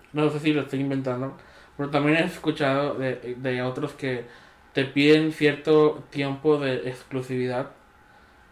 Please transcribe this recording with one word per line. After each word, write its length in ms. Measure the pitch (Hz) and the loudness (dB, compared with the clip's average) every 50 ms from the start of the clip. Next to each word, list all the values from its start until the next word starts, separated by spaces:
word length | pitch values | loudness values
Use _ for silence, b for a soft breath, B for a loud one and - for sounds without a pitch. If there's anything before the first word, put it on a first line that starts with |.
| - _ - | -18 _ -4
no 180 | 151 151 151 | 0 0 0
sé 80 | 147 151 | 0 0
si 140 | 147 156 151 | 0 0 0
lo 80 | 147 131 | 0 0
estoy 180 | 131 - 135 | -4 -4 -4
inventando, 520 | 139 139 139 135 131 131 123 123 131 135 135 - b b b b b b b | -2 -2 -2 -2 -2 -4 -4 -4 -6 -8 -8 -12 b b b b b b b
pero 140 | - 143 135 | -8 -6 -2
también 280 | 147 143 143 147 156 165 | -2 0 2 4 4 2
he 60 | 165 | 2
escuchado 680 | 180 - - - 160 151 - 151 135 135 139 143 143 - | 0 -4 -6 -4 -4 -2 0 0 0 2 0 0 -2 -2
de, 420 | 123 135 131 127 - - 127 123 123 | -4 -4 -4 -4 -6 -8 -10 -10 -6
de 240 | 131 135 127 123 127 | -4 -4 -4 -2 -2
otros 300 | 127 127 131 147 135 135 | -4 -4 -4 -6 -8 -8
que 320 | - - 135 127 120 117 B B B B B B B B _ - | -6 -6 -4 -4 -4 -6 B B B B B B B B _ -4
te 100 | - 135 | -2 -2
piden 480 | 131 135 143 143 147 151 156 156 156 151 | -2 2 4 6 8 8 6 6 2 0
cierto 720 | - 151 147 143 143 - - 156 151 151 151 147 - 139 - | 2 0 0 0 0 0 4 6 6 6 4 2 0 -8 -12
tiempo 480 | - 143 139 139 135 135 - 156 151 143 | -6 -6 -4 -4 -4 -2 2 2 2 2
de 300 | 143 135 127 123 120 127 | 2 0 -2 -2 -4 -6
exclusividad. 840 | 127 - - - - 131 127 131 131 127 123 123 123 123 139 139 - - _ _ _ _ b b b b b b b b b b | -8 -10 -12 -8 -6 -6 -6 -4 -4 -4 -2 -2 -2 -4 -6 -6 -10 -20 _ _ _ _ b b b b b b b b b b